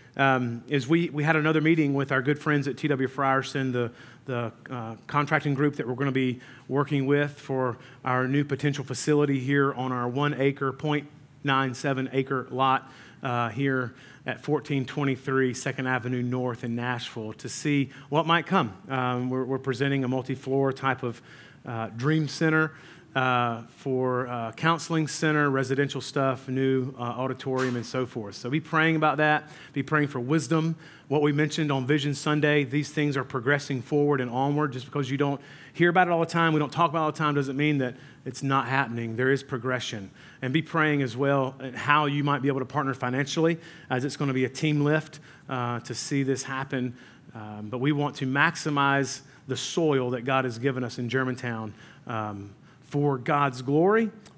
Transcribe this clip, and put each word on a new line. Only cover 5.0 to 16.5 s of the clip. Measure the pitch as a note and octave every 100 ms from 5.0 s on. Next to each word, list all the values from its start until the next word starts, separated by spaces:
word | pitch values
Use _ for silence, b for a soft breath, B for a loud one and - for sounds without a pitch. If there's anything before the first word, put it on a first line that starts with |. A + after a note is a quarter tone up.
| -
contracting | D3 D3 D3+ D3
group | C3+ D3 C#3+
that | A#2+
we're |
gonna | B2 C#3
be | C3 C3 B2 B B -
working | C3+ C#3+ C#3+ C3+
with | C#3+ D3 C#3+
for | - C3 B2+ A2+ B B
our | B2+ B2+ B2+
new | C#3+
potential | C#3+ C3+ D3 C#3
facility | C3 B2 - D3 D3 C3+
here | B2+ C#3+ C#3
on | B2 C3
our | B2+ B2
one | B2+ D3 B2+
acre, | C#3 C#3 C#3
point | C3 D3+ D3 C#3+ - - -
nine | C#3 C3+ C3+
seven | B2 C#3+ C3 C3
acre | C3+ C3+ C3+ A#2
lot, | B2+ C3+ C3 B B B B
uh, | C3 A#2+ A#2
here | A2 C#3 C3 B2 B B B C3
at | A#2+
fourteen | - D3 D3 C#3
twenty-three | C3 - C#3 B2+ - C3 B2+
Second | B2 - B2+ B2+
Avenue | B2+ B2 B2+
North | B2 B2+ B2+